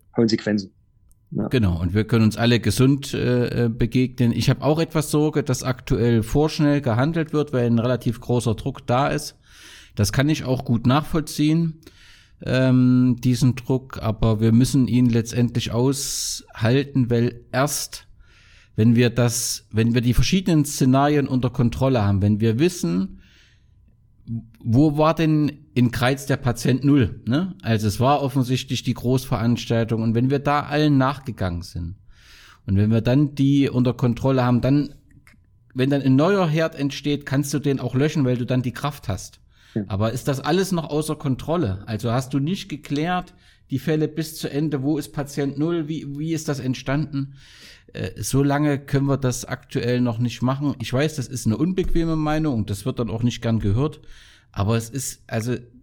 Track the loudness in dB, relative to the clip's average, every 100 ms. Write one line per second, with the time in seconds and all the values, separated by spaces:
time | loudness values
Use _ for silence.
0 | _ 0 2 2 0 -4 -4 _ _ _
1 | _ _ _ -6 -2 2 2 2 0 0
2 | 2 4 4 2 2 2 2 2 4 2
3 | -2 -4 0 0 0 0 0 0 0 0
4 | 0 0 0 2 0 0 0 0 0 -2
5 | 0 0 0 0 -2 -2 -4 -6 -2 0
6 | 2 2 2 0 0 2 2 2 0 0
7 | 0 -2 -2 -2 -2 -2 0 2 0 -2
8 | -2 -4 -2 -2 0 -2 -6 -8 -2 0
9 | 0 -2 -6 -16 _ -20 -20 -20 -10 -2
10 | 0 2 0 0 -2 -4 -2 0 2 0
11 | 0 -4 -4 -2 0 2 -2 -6 -16 -20
12 | -20 -20 _ -12 -2 2 4 4 6 4
13 | 4 2 0 2 2 0 -2 -2 -4 -6
14 | -4 0 2 4 4 6 4 2 2 4
15 | 4 2 0 0 0 0 -4 0 0 -2
16 | -4 -6 -6 -8 -12 -4 0 2 0 0
17 | 2 2 0 -4 -6 -2 -2 -2 -8 -12
18 | -18 -20 -20 -20 -20 -20 _ 2 4 6
19 | 4 2 0 0 -6 -8 -6 0 2 2
20 | 2 2 2 2 2 2 2 2 4 4
21 | 4 2 0 0 0 0 0 2 0 2
22 | 2 2 2 2 2 2 0 0 -2 -2
23 | -4 -8 -20 _ _ _ _ _ _ _
24 | _ _ -12 -12 -12 -10 0 4 4 4
25 | 2 2 2 2 0 -4 -6 0 2 2
26 | 0 0 -2 -2 -2 -2 0 2 4 4
27 | 2 -2 -4 -2 -2 -6 -2 0 0 2
28 | 2 2 0 0 0 -2 -4 -6 -4 -4
29 | 0 0 0 -2 0 0 0 -2 0 0
30 | 0 0 2 0 0 -2 0 0 4 4
31 | 2 -2 -8 -6 -4 -4 -8 -10 -10 -12
32 | -20 -20 -20 -20 -20 -12 0 2 4 2
33 | 2 2 2 2 2 4 2 2 0 2
34 | 0 0 0 2 2 2 2 2 0 -8
35 | _ -20 -20 -20 _ _ _ -2 0 2
36 | 4 4 4 2 2 0 -2 -2 -6 -4
37 | -4 -4 -2 -4 -2 -2 -2 -2 -2 0
38 | 0 2 0 0 -2 -2 -2 -6 -8 -8
39 | -8 -8 -10 -20 _ _ _ -8 -4 -2
40 | -2 -2 -4 -4 0 0 0 -2 -2 -4
41 | -4 -4 -4 -4 -2 -2 -2 -4 -6 -6
42 | -2 -2 -2 -2 -2 -4 -8 -12 -6 -4
43 | -2 -4 -6 -16 _ _ -8 -6 -2 -2
44 | -2 -4 -8 -8 -6 -4 -2 -2 -2 -2
45 | -4 -8 -8 -4 -4 -2 -2 -2 -4 -6
46 | -8 -8 -4 -4 -4 -4 -4 -4 -2 -2
47 | -2 -4 -8 -10 -20 -20 -20 -20 _ -10
48 | -10 -8 -2 2 2 2 0 0 -2 0
49 | 0 0 -2 -4 -8 -12 -8 -4 -2 0
50 | 0 0 -4 -2 -2 -2 -4 -4 -4 -2
51 | -2 -2 -8 -4 -2 0 0 0 0 0
52 | 0 0 0 0 0 -2 -4 -6 -6 -4
53 | -4 -2 -2 -2 -2 0 0 0 -2 -6
54 | -18 -20 -20 -20 _ -4 0 0 -2 -8
55 | -8 -10 -8 -6 -4 -6 -8 -20